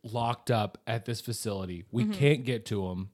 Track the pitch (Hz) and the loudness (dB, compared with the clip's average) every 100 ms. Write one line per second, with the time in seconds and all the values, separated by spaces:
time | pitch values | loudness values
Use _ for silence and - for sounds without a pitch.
0 | 113 120 117 117 - 117 104 - - 117 | -6 -2 0 0 2 2 2 -4 -4 -4
1 | 120 117 - 113 110 98 92 87 - 113 | -2 -6 -4 -4 -4 -4 -4 -8 -4 0
2 | 214 196 143 147 127 117 - 104 92 90 | 2 6 6 6 2 -2 -2 -2 -2 -4
3 | 95 | -6